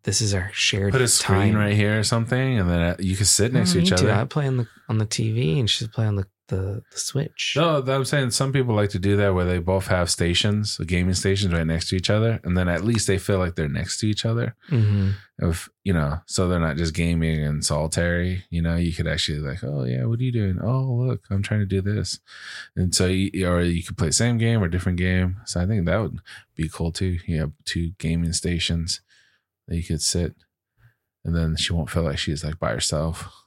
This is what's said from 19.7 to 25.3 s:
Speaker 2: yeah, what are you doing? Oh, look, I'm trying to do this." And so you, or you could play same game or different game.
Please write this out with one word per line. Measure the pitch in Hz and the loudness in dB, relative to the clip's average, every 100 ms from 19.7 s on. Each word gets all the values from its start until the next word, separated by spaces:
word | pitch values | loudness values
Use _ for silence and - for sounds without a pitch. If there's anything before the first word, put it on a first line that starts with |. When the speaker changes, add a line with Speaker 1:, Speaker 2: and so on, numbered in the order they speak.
| 71 | -4
Speaker 2:
yeah, | 123 64 120 | -2 -2 -2
what | 117 | -2
are | |
you | 127 | -2
doing? | 117 101 90 | 0 0 0
Oh, | 104 131 131 | -2 -2 -2
look, | 120 127 117 _ | -2 -2 -4 _
I'm | 101 | -4
trying | 101 107 | 0 0
to | 98 | 0
do | 95 | 0
this." | 98 104 92 - _ - - - - | 0 -2 -4 -8 _ -20 -16 -16 -10
And | - 90 | -2 0
so | - 92 | 2 2
you, | 92 98 90 90 | 2 0 0 2
or | 87 | 2
you | 87 85 | 2 0
could | - - | -4 -2
play | 80 | 0
same | - 117 117 | 2 2 2
game | 113 113 | 2 2
or | 87 | 0
different | 90 92 87 | 0 -2 0
game. | 92 92 92 | 0 2 0